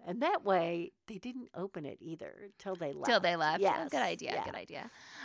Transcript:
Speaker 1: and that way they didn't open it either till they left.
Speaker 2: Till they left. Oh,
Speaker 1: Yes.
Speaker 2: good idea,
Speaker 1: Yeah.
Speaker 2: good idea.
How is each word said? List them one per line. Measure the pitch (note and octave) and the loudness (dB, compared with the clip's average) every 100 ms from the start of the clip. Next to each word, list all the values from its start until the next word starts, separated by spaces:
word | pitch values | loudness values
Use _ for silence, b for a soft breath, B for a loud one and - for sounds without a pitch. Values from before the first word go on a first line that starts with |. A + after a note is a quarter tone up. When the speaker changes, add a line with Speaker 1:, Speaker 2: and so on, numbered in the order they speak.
| E3+ | -6
Speaker 1:
and | F#3 | 0
that | D4+ G4+ G3 | 2 2 4
way | F#3 E3+ E3+ E3+ _ - | 4 4 0 -4 _ -14
they | G#3 | -10
didn't | B3 B3+ A#3+ | -10 -10 -10
open | - G3 F3+ C#3+ | -8 -6 -6 -8
it | G2 | -8
either | - E3 F#3+ - G3+ - | -10 -8 -10 -12 -18 -12
till | G3+ F#3 | -8 -4
they | D#3 | -4
left. | C3 - | -2 4
Speaker 2:
Till | A3 | 4
they | F#3 E3+ | 6 4
left. | D#3 E3+ | 4 4
Oh, | |
Speaker 1:
Yes. | F#3+ - - | 4 4 0
Speaker 2:
good | C#4 | 0
idea, | G#3 E3+ - - | 0 -2 -4 -4
Speaker 1:
Yeah. | - | -4
Speaker 2:
good | - | -8
idea. | - C#3 A#3 B B B | -10 -12 -12 B B B